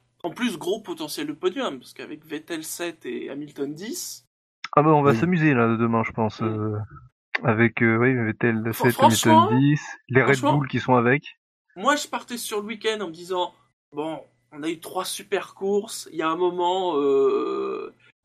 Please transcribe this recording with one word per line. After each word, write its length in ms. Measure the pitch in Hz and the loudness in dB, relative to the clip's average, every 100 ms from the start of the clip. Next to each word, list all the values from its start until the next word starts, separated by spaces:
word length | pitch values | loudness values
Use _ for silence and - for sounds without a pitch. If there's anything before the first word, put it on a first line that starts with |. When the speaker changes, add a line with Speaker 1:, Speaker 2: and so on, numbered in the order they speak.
| _ _ | _ _
Speaker 1:
En 80 | 175 | -8
plus, 260 | 160 247 160 | -4 -4 -4
gros 240 | 247 208 | -4 -4
potentiel 460 | - 165 151 165 151 | -6 -8 -8 -6 -6
de 60 | |
podium, 440 | 151 185 269 220 131 | -2 -2 -2 -4 -6
parce 160 | - | -14
qu'avec 320 | - 120 151 160 | -16 -14 -14 -10
Vettel 380 | 156 156 160 | -10 -8 -10
sept 420 | 156 - 175 160 131 | -8 -8 -8 -8 -8
et 240 | 120 127 | -8 -8
Hamilton 440 | 143 147 147 139 156 | -10 -10 -8 -8 -8
dix. 500 | 220 359 - - _ _ _ _ - 147 | -10 -10 -10 -14 _ _ _ _ 0 2
Speaker 2:
Ah 60 | |
bah, 80 | 156 | 4
on 120 | 147 | 6
va 80 | 139 | 4
Speaker 3:
Oui. 60 | 113 | 4
Speaker 2:
s'amuser, 360 | 170 175 156 | 2 2 4
là, 240 | 123 113 113 | 4 2 2
demain, 240 | 117 113 | 2 0
je 80 | 110 | -2
pense, 300 | - 110 - | -2 -4 -2
Speaker 1:
Mm. 40 | 110 | -4
Speaker 2:
euh, 320 | 110 107 104 107 - - _ _ - | -2 -4 -6 -8 -14 -20 _ _ -2
avec, 400 | - 110 117 - | 2 4 4 4
euh, 140 | 117 113 | 2 4
oui, 180 | 127 127 | 2 2
Vettel 480 | 110 - 120 110 113 | -2 0 0 0 -2
Speaker 1:
Fr-, 120 | - 123 | 2 2
Speaker 2:
sept, 80 | |
Speaker 1:
franchement, 540 | - 285 - 117 - - | 4 4 4 6 6 6
Speaker 2:
Hamilton 100 | 131 | 4
dix, 240 | 143 151 - - - | 4 2 -4 -16 0
les 140 | 123 | 2
Red 120 | 120 135 | 4 2
Speaker 1:
franchement, 200 | 277 147 | 2 2
Speaker 2:
Bull 100 | 135 | 0
qui 120 | 123 | -2
sont 160 | - 123 | 2 4
avec. 420 | 120 143 - - _ _ _ 175 | 4 2 -2 -20 _ _ _ -4
Speaker 1:
moi, 200 | 247 294 | -2 -2
je 120 | - | -2
partais 300 | 240 - 240 | -10 -10 -12
sur 240 | - 208 | -6 -6
le 40 | 208 | -6
week-end 340 | 208 220 214 | -4 -4 -4
en 60 | 175 | -6
me 60 | |
disant, 400 | 165 175 185 - _ _ _ _ | -10 -6 -4 -4 _ _ _ _
bon, 280 | 147 160 151 - _ _ | -8 -6 -8 -14 _ _
on 120 | 147 | -10
a 60 | 156 | -8
eu 100 | 165 | -8
trois 240 | - 185 180 | -8 -6 -6
super 480 | - 202 190 - | -8 -4 -6 -6
courses, 540 | - 196 202 202 - - | -8 -2 -2 -4 -12 -12
il 60 | 160 | -4
y 40 | |
a 60 | 160 | -2
un 80 | 170 | 0
moment, 560 | 180 180 175 190 180 143 | 0 0 0 0 0 0
euh, 960 | 143 139 135 123 127 131 131 127 - _ _ _ | 2 4 4 2 -2 -4 -6 -8 -10 _ _ _